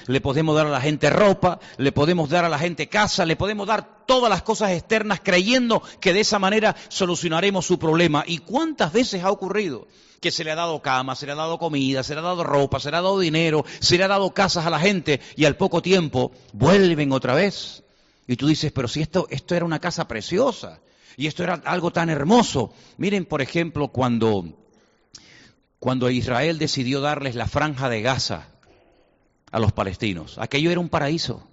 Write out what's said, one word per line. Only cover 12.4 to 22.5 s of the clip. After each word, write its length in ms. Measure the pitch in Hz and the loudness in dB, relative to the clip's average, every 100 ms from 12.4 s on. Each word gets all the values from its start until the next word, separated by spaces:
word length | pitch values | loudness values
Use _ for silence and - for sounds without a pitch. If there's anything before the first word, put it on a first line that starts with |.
ropa, 360 | 151 143 139 135 | 2 2 2 0
se 120 | 143 | -2
le 60 | 160 | -2
ha 40 | |
dado 180 | 185 196 | 0 2
dinero, 440 | 170 156 165 151 - - | 2 2 2 2 -2 -2
se 180 | - 175 | 2 4
le 60 | |
ha 60 | 190 | 4
dado 240 | 202 190 | 2 0
casas 320 | - 190 180 160 | 0 0 0 0
a 40 | |
la 100 | 156 | 2
gente, 420 | 190 190 151 139 - - | 2 0 0 -2 -2 0
y 80 | 147 | 2
al 100 | - | 2
poco 260 | 190 175 | 0 0
tiempo 500 | 180 185 151 127 127 - - | 2 2 2 0 -2 -4 -12
vuelven 640 | 101 143 196 185 156 143 | 2 6 6 6 4 2
otra 200 | 131 127 | 0 2
vez? 500 | 139 196 - - - _ _ _ _ - | 2 2 -2 -10 -16 _ _ _ _ -6
Y 80 | 123 | 0
tú 120 | 143 | 2
dices, 260 | 151 156 | 2 0
"Pero 160 | - 120 | -2 -4
si 120 | 147 | -4
esto, 260 | 156 185 - | -2 -2 -2
esto 260 | 135 - 175 | -4 -4 -2
era 80 | |
una 160 | 170 151 | -2 -4
casa 280 | 175 170 156 | -4 -6 -6
preciosa, 720 | 113 - 175 269 214 92 78 _ _ _ - | -6 -2 0 0 -2 -10 -18 _ _ _ -8
y 120 | 151 | -6
esto 160 | - | -4
era 180 | 175 170 147 | -4 -4 -4
algo 260 | 180 170 | -4 -2
tan 180 | 170 165 | -2 -2
hermoso". 640 | 143 143 220 - | 0 4 4 4